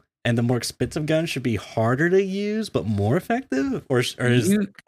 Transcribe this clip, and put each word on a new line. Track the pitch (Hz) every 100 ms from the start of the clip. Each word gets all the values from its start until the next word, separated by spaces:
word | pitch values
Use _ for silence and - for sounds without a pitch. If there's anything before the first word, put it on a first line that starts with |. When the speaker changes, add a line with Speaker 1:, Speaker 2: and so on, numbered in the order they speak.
| _ _
Speaker 1:
and | 123 117
the |
more | 120 123
expensive | - - 127 160 151
gun | 156 165
should | 139
be | 123 107
harder | - - 113 131 170
to | 190
use | 196 190 208 214 214
but | - 95
more | 151 101 165
effective? | - 240 269 262 277 202 -
Or, | 123
s-, | 120 -
or | 123
is | 123 165
Speaker 2:
You, | 208 196 -